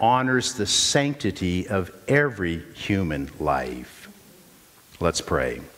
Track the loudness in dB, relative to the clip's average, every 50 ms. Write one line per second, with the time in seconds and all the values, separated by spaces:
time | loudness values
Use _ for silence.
0 | 2 4 4 4 4 4 2 2 2 0 -2 -2 -2 0 2 2 2 4 4 2
1 | 2 2 -2 -2 -2 -2 -2 0 0 0 0 0 -2 0 0 -2 -2 -2 -8 -10
2 | -2 2 4 4 4 2 0 -2 -2 -2 -2 -4 -6 -10 -14 -8 -2 0 0 2
3 | 2 0 -2 -4 -4 -6 -6 -6 -2 0 0 0 -2 -4 -8 -10 -12 -16 -18 -20
4 | -20 -20 -20 -20 -20 -20 -20 -20 -20 -20 -20 -20 -20 -20 -20 -20 -20 -18 -8 -2
5 | 0 0 0 0 -2 0 0 0 0 0 -2 -6 -10 -14 -18